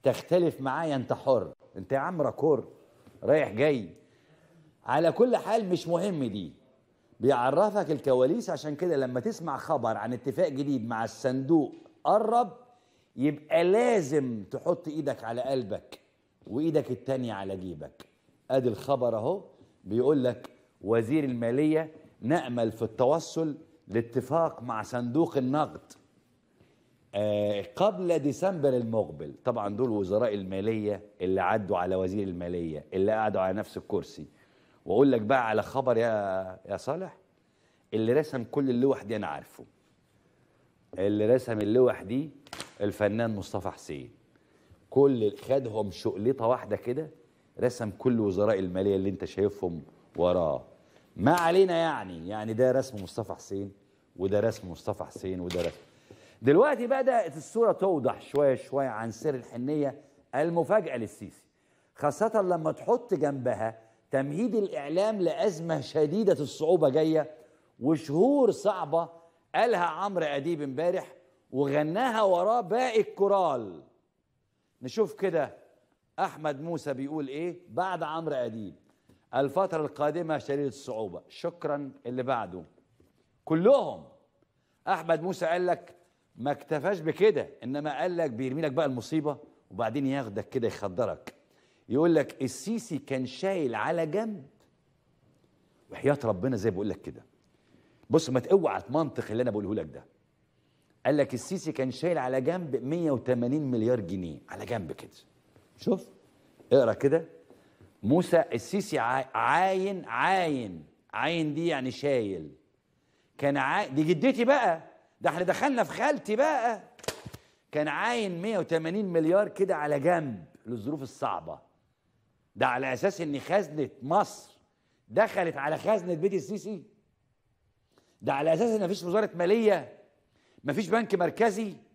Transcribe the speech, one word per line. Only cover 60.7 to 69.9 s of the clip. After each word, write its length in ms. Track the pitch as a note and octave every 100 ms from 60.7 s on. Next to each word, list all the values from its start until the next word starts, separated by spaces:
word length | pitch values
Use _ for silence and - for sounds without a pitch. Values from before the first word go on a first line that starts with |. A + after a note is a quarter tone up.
| G#3+ E3 B2+
للسيسي، 460 | G#2+ - G2+ - _ _ _ _ _ -
خاصة 460 | C#3+ C#3 A3 A3
لما 300 | F#3 F3 D#3
تحط 420 | - - A#3 -
جنبها 680 | E3+ C#3+ C#3 B2 G#2+ A2+ A2+ - _ _
تمهيد 440 | C3+ C#3 D3+ A#3 G#3+
الإعلام 640 | G3 D3+ C#3+ E3 G#3+ G#3+
لأزمة 600 | E3+ D3 G3 D#3+ E3 D#3
شديدة 520 | B2 D#3 D3+ F#3+ G3+
الصعوبة 560 | D#3+ C#3+ - D#3 F3+ D3+
جاية 420 | C#3+ D#3 D#3+ C#3 - - _ _ _
وشهور 720 | B2+ D#3+ - D3+ A#3+ C#4+ A#3+
صعبة 580 | - G3+ F#3+ D3+ E3 E3 - - _ _ D#3+
قالها 280 | A#3 G3+
عمرو 400 | F3